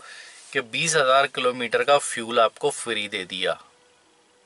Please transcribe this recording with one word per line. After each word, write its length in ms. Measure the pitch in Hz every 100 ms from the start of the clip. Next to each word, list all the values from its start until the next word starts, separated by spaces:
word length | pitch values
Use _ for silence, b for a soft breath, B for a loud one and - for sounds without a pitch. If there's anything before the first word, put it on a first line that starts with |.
| B B B B B
कि 80 | 139
बीस 320 | 120 127 160 156
हज़ार 300 | 131 135 139
किलोमीटर 560 | - 127 123 120 120
का 120 | 123 143
फ्यूल 420 | - - 113 117
आपको 300 | 110 - 147
फ्री 340 | - - 110 104
दे 160 | 104
दिया 280 | 90 92 90 80 - _ _ _ _ _ _ _